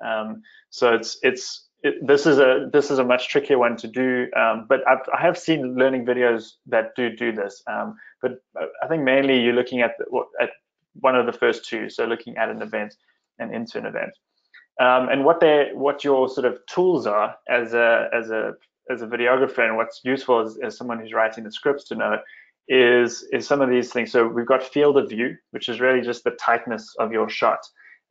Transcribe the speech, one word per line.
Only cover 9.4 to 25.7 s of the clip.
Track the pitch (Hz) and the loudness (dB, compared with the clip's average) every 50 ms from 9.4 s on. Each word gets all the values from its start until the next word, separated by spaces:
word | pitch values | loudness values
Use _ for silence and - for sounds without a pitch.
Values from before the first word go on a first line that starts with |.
| 117 | 2
you're | 120 120 | 2 2
looking | 123 123 - 131 123 117 | 0 0 -2 -2 0 0
at | 113 - - | -2 -2 -6
the, | - - 127 127 - - - - | -10 -6 -4 -4 -4 -4 -4 -4
at | 120 - - - _ _ _ _ _ _ _ | -4 -4 -6 -12 _ _ _ _ _ _ _
one | - 131 131 127 | -2 0 2 2
of | 123 117 | 2 2
the | 120 113 | 0 -2
first | - 123 117 110 - - | 0 0 0 0 -2 -6
two, | - 120 110 107 107 | -10 -8 -8 -8 -8
so | - - 117 | -6 -4 -4
looking | 117 117 117 - 120 117 113 | -4 -4 -6 -8 -12 -6 -6
at | 113 110 | -4 -4
an | 110 110 110 | -4 -8 -10
event | 110 110 107 104 107 - _ _ _ _ _ _ _ _ - | -8 -6 -8 -8 -8 -12 _ _ _ _ _ _ _ _ -14
and | 120 113 - | -12 -10 -8
into | 113 117 - - | -10 -10 -10 -10
an | 117 113 | -10 -10
event. | 107 107 - - - - _ _ _ _ _ _ _ _ - _ _ _ - | -8 -8 -8 -8 -10 -12 _ _ _ _ _ _ _ _ -20 _ _ _ 2
Um, | 127 127 127 127 127 123 | 4 4 4 4 2 0
and | 131 139 135 | 0 2 4
what | - 170 165 | 2 4 4
they, | 170 156 151 147 139 - - | 4 6 6 4 4 2 -2
what | 135 135 143 139 143 - | -2 -2 -2 -2 -2 0
your | 143 139 131 131 127 | 2 2 2 2 0
sort | - 139 123 | 0 -2 -2
of | 120 101 - - | -2 -2 -4 -10
tools | - - 180 180 185 170 131 110 | -6 -2 0 2 2 2 0 0
are | 107 104 107 104 - - - _ | 0 0 0 0 -2 -4 -10 _
as | - 127 120 117 110 117 | -2 -2 -2 -2 0 0
a, | 117 117 113 117 110 110 - - | 2 4 4 4 2 2 0 -2
as | 117 113 110 | -4 -4 -4
a, | 110 110 110 107 107 - _ _ _ _ _ - | -4 -4 -4 -6 -8 -10 _ _ _ _ _ -8
as | 127 117 117 | -8 -8 -6
a | |
videographer, | 110 120 117 120 123 127 127 135 131 - 127 | -6 -4 -2 2 2 2 2 2 0 0 0
and | 117 110 110 | 0 0 0
what's | 110 113 113 - - - | -2 -2 -4 -8 -8 -4
useful | 127 135 135 - - 123 117 | -4 -4 -2 0 2 2 2
as, | 110 110 110 - 123 | 2 -2 -6 -8 -8
as | 110 104 - | -10 -10 -10
someone | 123 123 117 113 | -10 -8 -8 -8
who's | 110 110 110 | -10 -6 -2
writing | 110 110 110 110 117 110 | 0 0 0 -2 -6 -14
the | 107 107 | -14 -16
scripts | - - 147 139 143 - - | -4 -2 -2 -2 -2 -6 -10
to | - | -6
know | 113 107 107 107 107 - - - - _ _ _ _ _ - | -4 -2 -2 -2 -4 -6 -12 -20 -20 _ _ _ _ _ 0
is, | 131 127 127 120 120 120 120 117 - - - - - | 4 4 6 6 6 4 4 2 -2 -8 -8 -6 -6
is | 120 113 | -6 -2
some | - 143 143 | -2 0 2
of | 139 127 | 2 2
these | 123 123 120 - - | 2 0 0 -2 -4
things. | 120 113 110 | -6 -4 0
So | - 123 117 | 2 2 2
we've | 113 117 120 117 | 2 0 -4 0
got | 123 135 131 - | 0 0 0 0
field | - - 147 147 147 139 | -2 0 2 2 4 4
of | 139 113 - | 4 2 0
view, | 110 110 123 135 170 - _ _ | -2 -4 -4 -6 -6 -10 _ _
which | - 113 - | -12 -10 -8
is | - | -8